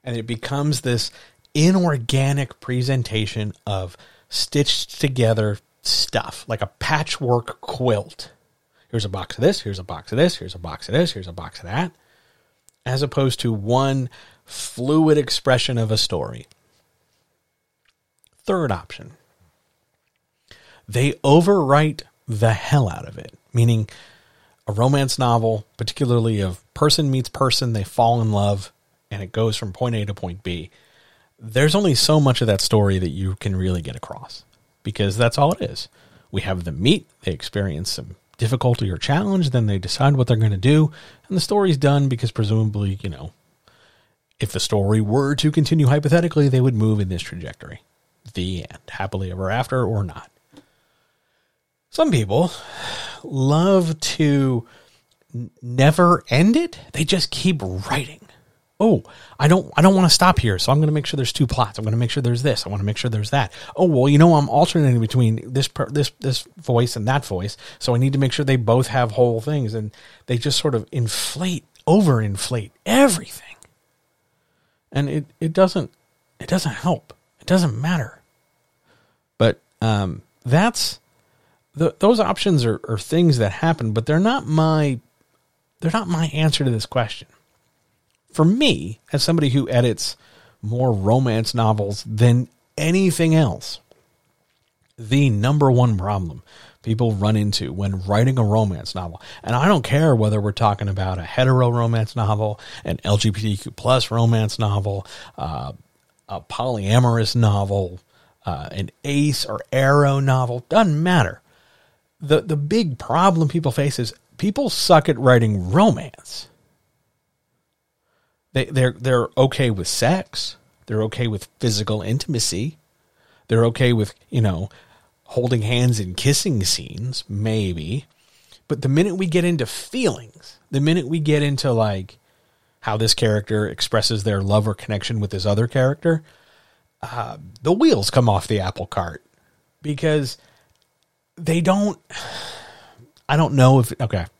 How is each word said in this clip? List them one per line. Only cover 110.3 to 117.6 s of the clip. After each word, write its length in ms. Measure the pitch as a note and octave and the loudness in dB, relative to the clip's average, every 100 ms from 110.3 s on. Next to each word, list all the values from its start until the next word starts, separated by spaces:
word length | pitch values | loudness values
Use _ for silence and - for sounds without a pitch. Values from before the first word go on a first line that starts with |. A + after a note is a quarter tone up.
| C3 B2 A#2+ - | 2 0 -4 0
doesn't 340 | G#3+ G#3 D3+ | 2 4 2
matter. 380 | F3 F3 G#2 - _ _ _ _ _ _ _ _ | 2 2 2 -4 _ _ _ _ _ _ _ _
The, 220 | C#3 D3+ | 0 0
the 140 | - D3+ | 2 -4
big 420 | D3 G#3+ F3+ B2 | 0 0 0 -4
problem 500 | - C#3+ F#3+ E3 D3+ | -4 2 2 4 0
people 240 | E3+ D#3 | 0 -2
face 260 | C3 C#3+ - | -2 -2 -2
is 140 | A2+ - _ - | -8 -10 _ -4
people 320 | G3+ G#3+ C4+ | -2 0 -2
suck 400 | - - E3 D#3 | -2 6 6 6
at 100 | A#2+ | 2
writing 520 | C3 B2 A2+ G2+ F2+ | 6 6 4 0 0
romance. 800 | C3+ G#3+ G#2+ - - - - - _ _ _ _ _ _ _ _ _ _ _ | 4 4 2 -6 -18 -18 -18 -18 _ _ _ _ _ _ _ _ _ _ _